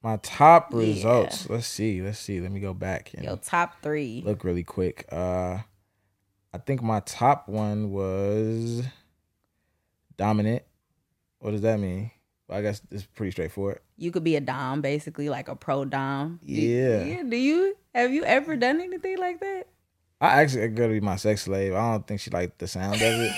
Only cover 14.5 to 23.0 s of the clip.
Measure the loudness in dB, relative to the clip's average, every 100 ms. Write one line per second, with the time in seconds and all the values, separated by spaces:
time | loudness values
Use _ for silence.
14.5 | -4 -4 -2 -2 -2 -6 -8 -6 -6 -8
15.5 | -10 -4 -4 -2 -4 -2 -4 -6 -8 -6
16.5 | -2 2 2 4 2 0 -4 -2 0 2
17.5 | 2 2 -2 _ 0 2 2 2 2 2
18.5 | 0 2 2 -2 -6 -6 -4 -4 -4 -6
19.5 | -8 -10 _ _ _ _ _ 4 6 4
20.5 | 2 -2 0 2 2 0 0 0 0 0
21.5 | -2 0 0 0 0 -4 -8 -4 -4 -4
22.5 | -6 -8 -6 -4 0